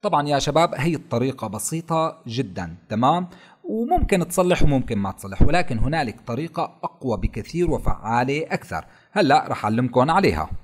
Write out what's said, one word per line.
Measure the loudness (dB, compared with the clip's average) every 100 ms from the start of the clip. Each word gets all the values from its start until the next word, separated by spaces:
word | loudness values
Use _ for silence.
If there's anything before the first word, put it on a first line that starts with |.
طبعًا | 0 0 2
يا | 0
شباب | 2 2 2
هي | 0 -2
الطريقة | -2 -4 -2 -2 -4 -10
بسيطة | -8 -8 -8 -4 -2 -2 -4 -10
جدًا، | -6 -6 -6 -10 -12 _
تمام؟ | 0 2 2 -2 -12 -20 _
وممكن | -10 -6 0 0 2 0 0
تصلح | 0 2 6
وممكن | 6 4 0 -4
ما | -4
تصلح، | -8 -14 6
ولكن | 6 6 2 0
هنالك | 0 0 -4 -8
طريقة | -8 -8 -6 -6 -8 _
أقوى | -12 -8 -6 -4
بكثير | -4 -6 -8 -4 -2
وفعالة | 0 0 -2 -2 0 0 -2
أكثر. | -4 -8 -6 -12 -12 -20 _
هلأ | -2 4 4 2
رح | -4
أعلمكم | -2 0 0 2 2
عليها. | 4 2 0 -4 -8